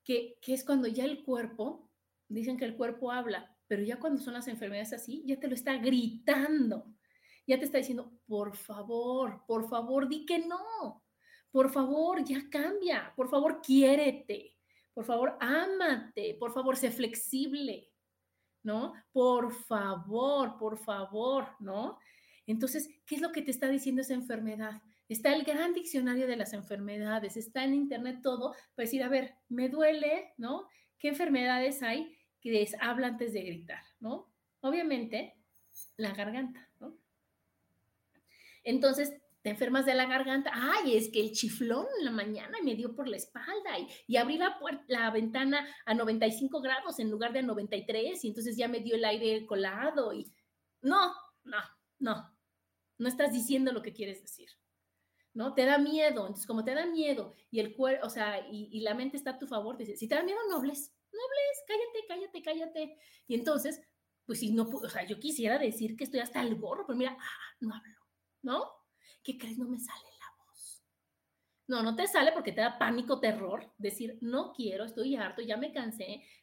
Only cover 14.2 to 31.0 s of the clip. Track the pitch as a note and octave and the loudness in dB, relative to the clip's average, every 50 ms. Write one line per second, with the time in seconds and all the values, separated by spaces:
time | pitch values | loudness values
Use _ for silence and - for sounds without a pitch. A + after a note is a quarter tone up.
14.2 | - - G#3 - - - _ _ _ _ _ _ _ _ _ A#3+ A3 A3+ A#3+ A#3 | -6 -8 -8 -8 -8 -16 _ _ _ _ _ _ _ _ _ -10 -4 -2 0 2
15.2 | B3 C#4 - - - A#3+ C#4 D#4+ F4 F#4+ G4 F#4+ F#4 D#4+ C4+ A3 - - - - | 2 0 0 -2 0 2 2 2 2 2 0 2 2 2 2 0 -2 -8 -8 -4
16.2 | - E3+ E3+ - A#3+ A#3 A#3 C4+ C4 C4+ B3 B3+ - A#3+ A3+ - B3 A3+ A3+ - | -4 -4 -4 -2 -4 -4 -2 0 2 2 2 2 2 0 0 0 -2 -2 -2 -4
17.2 | - - - C4 C#4 D#4 C4+ D4 C#4+ B3 G3+ F3+ - _ _ _ _ _ _ _ | -6 -4 -2 -2 -2 0 -2 -2 -4 -4 -6 -8 -12 _ _ _ _ _ _ _
18.2 | _ _ _ _ _ _ _ _ _ A3 G#3 A3 G#3+ - - - - _ _ C4 | _ _ _ _ _ _ _ _ _ -4 -2 -2 -2 -4 -6 -10 -20 _ _ 6
19.2 | B3 B3 B3 A#3+ A#3 A#3 A#3 - - - A3+ G#3 G3+ G3 F#3+ F3 E3+ G3+ G#3 A#3 | 6 8 6 6 4 0 -2 -6 -6 -2 -2 0 0 -2 -4 -4 -6 -4 -2 0
20.2 | B3+ C#4 C#4+ C#4 C4 A3+ A3+ - A3 A3 A3 G#3+ - - G3+ G3 G3 G3 G3+ G#3+ | 2 2 4 2 2 0 -2 -4 -4 -4 -4 -4 -4 -4 -4 -4 -4 -6 -4 -2
21.2 | A#3 B3+ C4+ C4+ B3+ C4 - - G#3 F#3+ F#3+ G3+ A#3 E4+ G#4+ - - - - - | 0 2 2 0 0 -2 -10 -12 -10 -6 -4 -4 -4 -6 -8 -10 -18 -20 -20 -20
22.2 | _ _ - - _ - A3 A3 A#3+ B3+ - D4+ D4+ - - _ _ - D4+ C#4+ | _ _ -20 -18 _ -4 -2 0 0 0 -2 -4 -6 -8 -12 _ _ -6 -4 -2
23.2 | D#4+ E4 E4 D#4 D4+ C#4 B3 B3+ - C4+ C#4 C4+ C4+ C4+ C4 B3+ C4 - C4+ B3 | -2 -2 -2 -4 -4 -4 -2 0 0 0 0 2 0 0 0 0 0 0 -2 -4
24.2 | B3 - A#3+ A3 A3 A3 G#3+ G#3+ G#3+ G#3+ G#3+ - - _ _ _ _ _ A3 A3+ | -2 -4 -6 -4 -4 -4 -4 -4 -6 -8 -8 -10 -16 _ _ _ _ _ -8 2
25.2 | - D4 D4 D#4 C#4+ D4+ D4 D4 E4 F4 F4 F4 F4 - - C#4 B3 B3 B3 B3+ | 4 4 4 4 2 0 0 0 2 0 0 -2 -2 -2 -2 0 0 2 2 2
26.2 | C4 B3+ A#3+ A#3 G3+ - - G3+ G3 - G#3 G3 G3+ G#3 G#3 G#3 G#3+ G#3+ G#3+ A3 | 0 0 0 -2 -2 -4 -4 -8 -8 -8 -8 -6 -6 -6 -6 -4 -4 -2 -2 -2
27.2 | G#3 G3 G3+ A3+ A3 A3+ - C4+ C4 C4+ C4+ C#4+ C#4+ C#4 C4+ A#3 A#3+ B3+ B3 - | -2 -4 -6 -6 -10 -6 -4 -2 0 2 2 2 2 0 -2 -4 -4 -6 -6 -2
28.2 | - C4+ B3 A#3+ B3 C#4+ - - - _ _ - A#3 A3+ C#4 C4 B3+ B3+ C#4 C4 | -2 -2 0 0 -2 -4 -6 -8 -18 _ _ -4 -4 -2 0 0 0 2 2 2
29.2 | C4+ C4 - _ _ _ A#3+ B3 B3+ C4 C4+ D#4 D#4 D4+ D#4 D4+ D4 D4 D#4 F4+ | 2 0 -8 _ _ _ -2 0 0 0 4 6 6 6 6 6 4 2 2 0
30.2 | G4 - - - A#3 A#3 C#4 F4+ G4 - _ - _ _ _ _ | -2 -8 -12 -8 -6 -4 -4 -6 -6 -10 _ -20 _ _ _ _